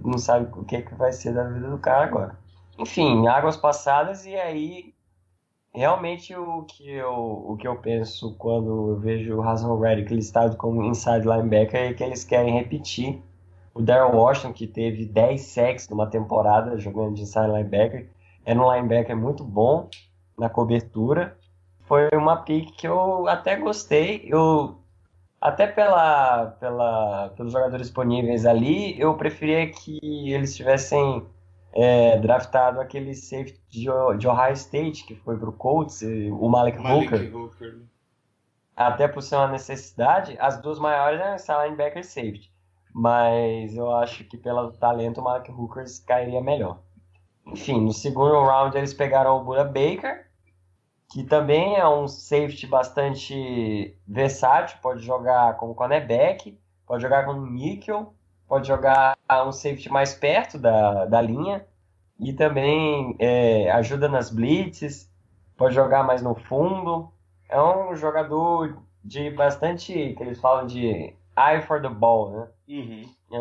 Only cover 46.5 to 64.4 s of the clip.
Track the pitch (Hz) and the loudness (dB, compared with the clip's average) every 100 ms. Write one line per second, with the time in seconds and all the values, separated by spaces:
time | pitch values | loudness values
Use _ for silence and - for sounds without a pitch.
46.5 | 147 95 78 _ _ _ _ _ _ - | -2 -2 -10 _ _ _ _ _ _ -18
47.5 | 101 - 123 110 104 143 127 143 147 135 | -12 -2 0 0 -2 -4 2 4 6 6
48.5 | 135 135 139 139 - 139 135 131 131 127 | 4 2 0 -4 -2 0 4 4 2 0
49.5 | 131 143 135 147 196 269 - - _ _ | 0 0 2 0 0 -6 -10 -14 _ _
50.5 | _ _ _ _ _ _ 135 127 151 139 | _ _ _ _ _ _ -12 0 2 4
51.5 | 151 190 202 165 147 143 - - 147 147 | 2 2 2 4 2 0 -8 -2 0 0
52.5 | - 135 135 127 - 139 139 - 139 127 | -4 0 0 2 0 -2 -4 -8 -8 -6
53.5 | 123 110 104 101 - - 110 135 - 131 | -4 -2 -4 -6 -12 -8 -2 -2 2 4
54.5 | 151 175 - 131 120 113 127 120 123 117 | 4 2 -6 -6 -6 -4 -4 2 4 4
55.5 | 113 117 113 123 151 123 117 156 190 - | 0 -6 -6 -2 -2 0 2 2 0 -8
56.5 | - _ _ - 123 127 139 139 139 135 | -20 _ _ -8 -6 0 0 0 -4 -8
57.5 | 123 151 202 - 208 214 _ _ _ - | -6 -6 -6 -6 -8 -8 _ _ _ -4
58.5 | 135 131 135 135 135 135 135 - 131 131 | -2 0 0 4 4 4 2 0 0 0
59.5 | 135 147 139 - 135 139 - 143 185 - | -4 -6 -6 -2 0 0 0 0 0 0
60.5 | 151 120 110 104 101 95 117 117 123 185 | 0 4 4 4 2 2 2 2 -2 -4
61.5 | 196 - _ _ _ _ - 135 135 156 | -6 -10 _ _ _ _ -10 -6 0 2
62.5 | 139 139 156 156 147 131 - 117 123 120 | 2 2 2 0 -2 -4 -2 2 4 4
63.5 | 110 92 110 113 139 143 135 117 113 | 4 4 2 0 0 0 0 -2 -2